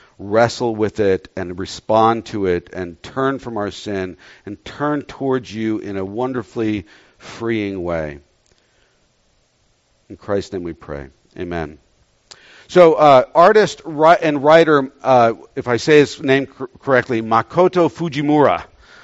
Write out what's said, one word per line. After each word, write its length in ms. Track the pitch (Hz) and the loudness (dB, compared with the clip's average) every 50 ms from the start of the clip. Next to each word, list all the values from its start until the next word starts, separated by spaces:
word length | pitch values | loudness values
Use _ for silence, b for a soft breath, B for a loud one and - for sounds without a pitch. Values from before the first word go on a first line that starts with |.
| b b b | b b b
wrestle 560 | - 98 101 104 113 120 117 - - 123 117 110 | -16 -8 -2 0 2 2 0 0 -4 -6 -4 -4
with 280 | 104 107 98 - - | -2 -4 -4 -2 -2
it 260 | 104 98 95 90 - - - | 0 0 0 -2 -6 -10 -12
and 240 | 95 92 90 90 90 | -12 -10 -10 -10 -12
respond 680 | 95 - - - - - 113 110 110 113 117 113 107 | -12 -12 -14 -10 -4 0 2 2 2 2 0 -2 -6
to 200 | - - 104 98 | -10 -8 -4 -2
it 240 | 92 87 87 - - | -2 -2 -4 -6 -10
and 320 | - 90 90 87 82 - - | -12 -12 -12 -12 -14 -18 -20
turn 340 | - - 135 135 135 135 | -12 -8 -6 -4 -4 -6
from 200 | 127 - 123 117 | -8 -10 -10 -8
our 120 | 104 104 98 | -8 -8 -8
sin 460 | 92 - - 110 101 95 92 92 85 b b b b b b | -10 -12 -10 -8 -8 -8 -8 -8 -12 b b b b b b
and 180 | 101 104 - - | -18 -18 -16 -18
turn 380 | - - - 147 147 151 143 | -16 -10 -6 -6 -4 -4 -6
towards 520 | - - - - 139 135 131 131 104 85 98 | -8 -12 -12 -8 -4 -4 -4 -4 -6 -8 -10
you 260 | 110 110 110 110 101 | -6 -6 -4 -6 -6
in 180 | - 101 98 | -8 -10 -8
a 80 | 98 95 | -8 -8
wonderfully 800 | 98 101 117 127 135 127 123 107 - - 120 113 107 107 104 b b b b b b b | -8 -8 -8 -6 -6 -6 -8 -10 -10 -8 -6 -4 -4 -4 -6 b b b b b b b
freeing 680 | _ - - - - 117 113 117 110 104 101 98 95 87 | _ -20 -20 -14 -10 -8 -6 -4 -4 -6 -6 -8 -8 -6
way. 360 | 87 85 80 78 76 73 69 _ _ _ _ _ _ _ _ _ _ _ _ _ _ _ _ _ _ _ _ _ _ _ _ _ _ _ _ _ _ _ _ _ _ _ _ _ | -6 -6 -6 -6 -8 -12 -16 _ _ _ _ _ _ _ _ _ _ _ _ _ _ _ _ _ _ _ _ _ _ _ _ _ _ _ _ _ _ _ _ _ _ _ _ _
In 80 | - 101 | -20 -20
Christ's 380 | - - - 101 101 92 - 101 | -14 -8 -6 -4 -4 -4 -6 -10
name 100 | 92 87 | -10 -10
we 80 | 85 | -10
pray. 380 | 80 - - - 76 71 67 67 _ _ _ _ - | -12 -14 -14 -14 -12 -12 -14 -16 _ _ _ _ -14
Amen. 420 | 85 90 87 87 82 78 73 78 - _ _ _ _ _ _ _ _ _ b b b b b b b b - | -12 -10 -8 -8 -8 -8 -10 -12 -18 _ _ _ _ _ _ _ _ _ b b b b b b b b 2
So, 240 | - 180 175 165 151 | 6 6 6 6 6
uh, 320 | - 151 147 139 127 123 - - | 6 6 6 6 6 4 4 4
artist 460 | 156 170 202 220 214 202 - - - - | 4 6 6 6 4 2 2 -2 -8 -14
ri-, 320 | 170 156 143 156 160 175 - | -10 -2 2 4 4 4 4
and 200 | 160 156 147 143 | 2 -2 -2 0
writer, 480 | 131 147 156 165 170 156 151 143 131 135 - _ - | 4 6 6 6 6 6 4 2 0 -2 -8 _ 0
uh, 300 | 127 131 123 117 113 110 - - - - | 2 4 4 4 2 0 -4 -10 -14 -12
if 140 | 135 - | -8 -4
I 80 | 123 120 | -4 -4
say 240 | 110 - 160 151 147 | -2 2 4 6 6
his 240 | 139 - - - - | 4 4 0 -4 -2
name 220 | 135 131 139 135 | 0 0 0 -2
cor-, 240 | 127 _ - 131 - _ _ | -4 _ -14 -16 -16 _ _
correctly, 420 | - 139 135 123 117 - 120 113 | -2 0 0 0 0 0 -4 -4
Makoto 720 | 113 110 113 113 110 - - 165 185 175 - 180 165 151 | -2 0 0 0 0 0 0 0 0 2 2 0 0 0
Fujimura. 720 | - - 165 170 123 143 147 147 151 147 135 110 87 82 - - b b b b b b | -2 -6 -8 -6 -6 -4 -2 0 2 4 4 2 2 -2 -6 -12 b b b b b b